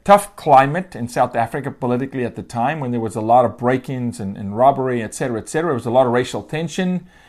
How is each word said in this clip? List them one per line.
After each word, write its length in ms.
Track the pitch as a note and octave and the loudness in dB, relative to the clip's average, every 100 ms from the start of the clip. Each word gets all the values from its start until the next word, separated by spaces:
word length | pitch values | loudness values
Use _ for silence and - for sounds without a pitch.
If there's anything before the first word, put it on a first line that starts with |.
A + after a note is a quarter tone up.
tough 320 | - G3+ - - | 4 4 4 -8
climate 600 | - C3 C3+ D#3+ F#3 A2 | 4 6 6 0 -6 -8
in 120 | A#2 | -6
South 280 | - B2 A#2 | 0 0 0
Africa 360 | A#2 D3 C3+ | -2 -4 -8
politically 520 | - B2 B2 C3+ C3 | -6 -2 -2 -2 -4
at 120 | A#2+ - | -6 -6
the 80 | |
time, 360 | G2 A#2+ B2 D#3 | -10 -4 -2 -2
when 120 | C3 | -4
there 80 | A#2+ | -4
was 160 | A2+ A2+ | -4 -4
a 60 | |
lot 240 | A2 B2 A#2+ | 4 4 4
of 120 | - | 0
break-ins 640 | A#2+ B2+ - C3 A#2+ - | 0 0 -2 -6 -6 -6
and, 180 | G2 G2+ | -8 -8
and 200 | G2 G#2 | -8 2
robbery, 440 | C3 C3+ C3 A#2+ | 2 4 -2 -2
et 120 | G#2+ | -4
cetera, 260 | - C3+ A2+ | -6 -4 -4
et 100 | - | -4
cetera, 200 | D#3 E3+ | -4 -2
there 60 | B2+ | -2
was 100 | A#2+ | 0
a 60 | |
lot 160 | B2 B2+ | 2 4
of 60 | |
racial 300 | A#2+ B2+ A2+ | 2 0 -6
tension 640 | G2 D#3 E3 - F#3 F3+ - - | -8 -8 -6 -2 -2 -2 -6 -20